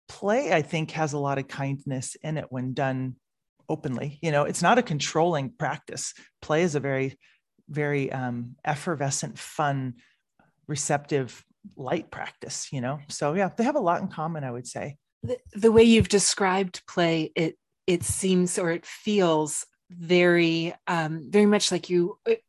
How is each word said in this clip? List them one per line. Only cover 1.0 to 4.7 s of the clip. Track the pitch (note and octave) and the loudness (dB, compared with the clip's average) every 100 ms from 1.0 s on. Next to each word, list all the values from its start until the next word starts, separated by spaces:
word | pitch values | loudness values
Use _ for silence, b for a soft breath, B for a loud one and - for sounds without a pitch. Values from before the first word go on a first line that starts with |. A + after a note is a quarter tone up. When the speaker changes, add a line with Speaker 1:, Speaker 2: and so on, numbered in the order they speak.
| D#3 | -2
Speaker 1:
a | D3 | -2
lot | C#3+ C#3 | -2 -2
of | C3+ | -4
kindness | - C#3 C#3 C#3 B2+ - - | -6 -4 -4 -6 -6 -8 -10
in | D#3+ D3+ | -8 -8
it | - | -6
when | B2+ B2+ | -6 -6
done | C3 C3+ C3 C3 B2 _ _ _ _ - | -2 -2 -2 -6 -10 _ _ _ _ -8
openly. | D#3 C#3+ A#2+ C#3 C#3+ | -6 -4 -6 -6 -6
You | E3 | -2
know, | D3 | 0
it's | D3+ - | 0 2
not | F3 | 4